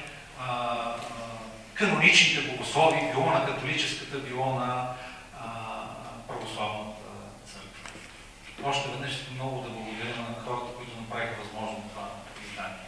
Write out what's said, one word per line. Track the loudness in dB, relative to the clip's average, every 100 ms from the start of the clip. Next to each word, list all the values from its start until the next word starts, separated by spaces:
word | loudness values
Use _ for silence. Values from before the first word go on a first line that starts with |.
| -6 -12 -14 -8
а, |
а, | -2 0 0 0 0 -2 -4 -6 -6 -8 -8 -10 -10
каноничните | 2 4 8 10 10 10 6 2
богослови, | 0 2 8 8 8 4
било | 4 6
на | 6 4
католическата, | 2 0 2 2 -2 -4 -4
било | -2 0 2
на, | 2 2 0 0 -4 -8 -12 -12 -10
а, | -8 -6 -6 -6 -6 -8 -10 -10 -8
православната | -6 -4 -2 -2 -2 -6 -8 -10 -10 -12 -12 -14
църква. | -14 -14 -12 -12 -12 -14 -14 -16 -16 -14 -4
Още | 0 0 0
веднъж | -2 -4
искам | -4 -6
много | -4 -4 -2
да | -4
благодаря | -6 -6 -4 -4 -4
на | -4 -6
хората, | -2 -2 -2 -6
които | -8 -8
направиха | -6 -2 -2 -4
възможно | -6 -4 -4 -4 -6
това | -8 -8 -8 -10 -12 -10
издание. | -6 -6 -6